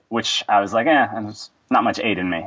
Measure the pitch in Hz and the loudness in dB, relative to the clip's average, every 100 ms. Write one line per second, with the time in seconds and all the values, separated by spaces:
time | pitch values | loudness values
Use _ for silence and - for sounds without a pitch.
0 | - 113 110 - - 104 101 110 127 147 | -6 -4 -2 -4 2 2 2 0 2 2
1 | 110 113 104 107 - _ - 123 117 117 | 2 -2 -10 -12 -18 _ 0 2 2 0
2 | 113 90 92 85 | -2 -2 -2 -4